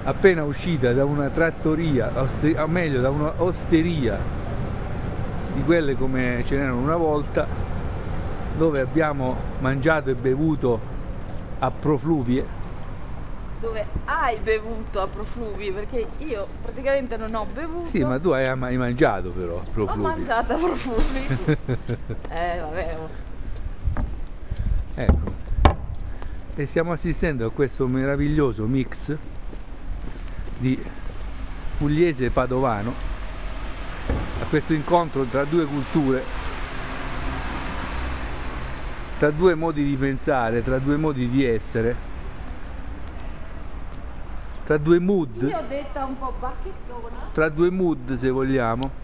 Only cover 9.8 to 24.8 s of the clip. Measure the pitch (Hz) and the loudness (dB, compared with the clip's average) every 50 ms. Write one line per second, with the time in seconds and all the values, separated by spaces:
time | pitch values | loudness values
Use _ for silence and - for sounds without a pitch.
9.8 | 127 160 160 156 143 131 131 123 120 131 127 139 156 160 151 139 - 127 117 110 | 4 4 4 4 4 0 -2 2 2 2 2 4 4 2 2 4 4 2 2 2
10.8 | - - - - - - - - - - - - - - - - - 131 - - | 0 -4 -4 -6 -4 -4 -6 -6 -6 -6 -6 -6 -6 -6 -4 -2 -2 -2 -2 0
11.8 | - 151 151 135 120 156 165 151 127 117 123 135 147 - - - - - - - | 0 2 2 2 2 2 2 2 2 2 2 2 0 -2 -4 -6 -6 -6 -6 -6
12.8 | - - - - - - - - - - - - - - - - 220 233 220 220 | -6 -6 -6 -6 -6 -6 -6 -6 -6 -6 -6 -6 -6 -6 -6 -4 -4 -2 -2 -2
13.8 | 214 - - - - - 277 330 311 262 233 214 - 220 220 214 214 226 226 220 | -4 -2 -2 -4 -2 0 0 2 2 2 0 0 2 0 0 0 0 -4 -4 -4
14.8 | 220 - - 208 190 190 - - 214 214 - 240 233 220 202 190 208 202 185 196 | -4 -4 -2 -2 -2 -2 -2 -6 -6 -4 -4 -4 -4 -4 -4 -4 -4 -4 -4 -4
15.8 | 208 208 - 240 220 - - - 294 311 285 - 196 - - - - - - - | -4 -2 -2 -2 -2 -2 -4 -6 -4 -4 -4 -4 -4 -6 -6 -6 -6 -6 -6 -2
16.8 | 262 269 277 277 262 240 240 220 220 214 220 226 214 202 202 247 320 330 320 349 | 0 2 2 2 2 0 -4 -4 -4 -2 -2 -2 -4 -4 -4 -6 -6 -4 -4 -4
17.8 | 349 330 - 175 131 127 127 135 165 185 147 131 135 131 131 131 127 123 123 127 | -6 -2 0 2 2 2 2 2 2 2 4 4 4 2 2 0 0 0 0 0
18.8 | 127 120 120 123 156 135 107 95 90 90 87 90 90 85 82 90 - - - 107 | 0 0 4 4 4 4 4 2 -2 -2 -2 -2 -2 -2 -2 -4 -4 -4 0 0
19.8 | 107 95 - 104 - - - - - - 240 226 240 - 262 311 320 359 320 247 | 0 0 0 0 0 0 0 0 -2 0 0 0 2 0 0 2 2 0 0 0
20.8 | - 269 233 226 269 294 262 - - - 135 127 - - 151 - - - 127 110 | -2 0 4 4 4 4 4 0 0 0 -2 0 2 2 2 2 2 -2 -2 -2
21.8 | - - 120 - - - 143 - - - - 165 170 175 170 180 165 151 156 175 | -2 -4 -4 -4 -4 -6 -6 -6 -6 -6 -4 -2 -2 -2 -2 -2 -4 -4 -4 -4
22.8 | 175 165 165 160 160 160 160 - - - - - - - - - - - - - | -4 -4 -4 -4 -6 -8 -8 -8 -8 -8 -6 -6 -4 -4 -4 -4 -4 -4 -6 -2
23.8 | - - - - - - - - - - - - - - - - - - - - | -2 0 0 0 0 0 -2 -4 -4 -6 -6 -8 -6 -6 -4 -2 0 2 2 2